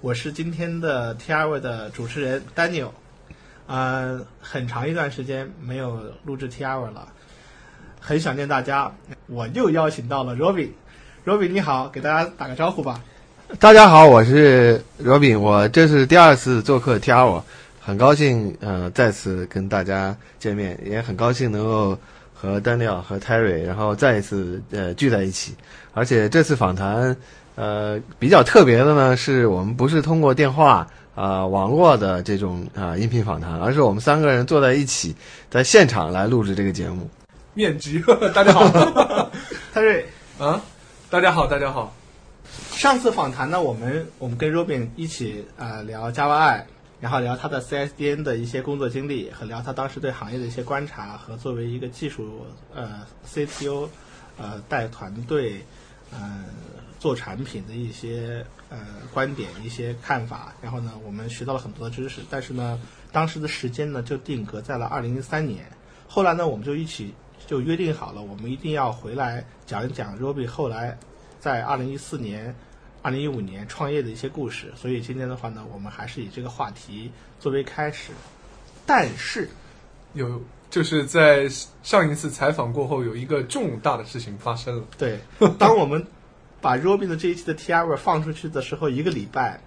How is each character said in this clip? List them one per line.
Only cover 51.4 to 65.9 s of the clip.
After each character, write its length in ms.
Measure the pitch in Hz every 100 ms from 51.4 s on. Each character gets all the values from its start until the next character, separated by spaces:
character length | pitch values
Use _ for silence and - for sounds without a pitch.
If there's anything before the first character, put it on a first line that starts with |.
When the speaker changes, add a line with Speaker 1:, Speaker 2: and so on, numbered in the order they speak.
| 135
Speaker 1:
为 100 | 120
一 140 | 117 123
个 100 | 127
技 200 | 120 151
术， 360 | - 107 110 120 - -
呃 260 | - 117 104 104 -
，C 220 | - - 147
T 200 | - 143
O， 200 | 139 151 - - - - -
呃， 240 | 104 104 -
带 180 | 143 113
团 240 | - 98 104
队， 420 | 120 151 123 98 - - - - -
呃， 320 | 127 101 101 95 107 85 - - -
做 160 | 160 120
产 260 | - 95
品 220 | 131 113 95
的 80 |
一 160 | 117 120
些， 540 | 117 117 117 117 120 - - -
呃， 80 | 220 208 - 120
观 220 | 135 135
点、 140 | 139 98 87
一 40 | 113
些 280 | 120 117 120
看 240 | - 135 117
法。 260 | - - -
然 100 | 117
后 80 | 123
呢， 120 | 117 107
我 60 | 107
们 180 | 101 113
学 140 | 117
到 100 | 123
了 40 | 131
很 140 | 123
多 160 | 104 117
的 60 |
知 140 | 120 131
识， 120 | 131 -
但 120 | 139
是 120 | 131
呢， 260 | 127 120 117 117 - -
当 160 | 156 160
时 140 | 160
的 80 | 151
时 220 | - 127
间 200 | 120 151
呢， 120 | 135
就 160 | 117 139
定 260 | - 131
格 160 | 101 107
在 160 | 107 131
了 80 | 117
二 140 | 147
零 160 | 120 127
一 40 |
三 240 | 131 156
年。 200 | 156 98 - - -